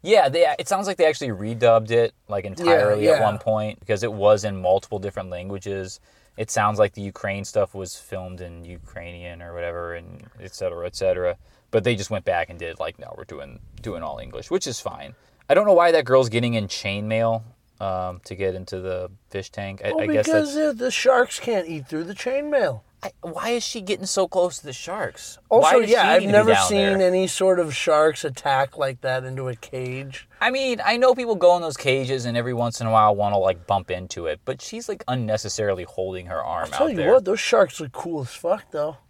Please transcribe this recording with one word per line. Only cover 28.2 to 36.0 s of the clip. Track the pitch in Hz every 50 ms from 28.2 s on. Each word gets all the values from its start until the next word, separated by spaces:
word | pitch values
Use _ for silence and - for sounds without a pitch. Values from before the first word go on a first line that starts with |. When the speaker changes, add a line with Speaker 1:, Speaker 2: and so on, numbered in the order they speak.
| -
Speaker 2:
attack | 156 135 - - 143 139 131 139 139 _
like | - 147 135 131 123 -
that | 131 127 131 127
into | 131 131 131 135 131
a | 123
cage. | 117 - - - 127 127 127 127 131 139 139 131 - - _ _ _
Speaker 1:
I | - 226
mean, | 254 269 269 262 240 214 -
I | - 226
know | 233 247 262 247
people | 254 247 233 226
go | 185 160 180 175
in | 175 170
those | 160 143
cages | - - 143 127 135 131 123 135 131 120
and | 120 113
every | 120 120 123 127
once | 117 120 120 113 -
in | 120 113
a |
while | 110 110 107 107 104
wanna, | 101 104 101 101 101
like, | 95 95 95 87 85 -
bump | 101 98 92 - 90
into | 90 92 92 - - 85
it, | 80 76 - _
but | - 131 131
she's, | - - - 226 233 -
like, | 202 - -
unnecessarily | - 127 127 120 107 107 110 - 107 - - 110 104 98 90 87
holding | - - -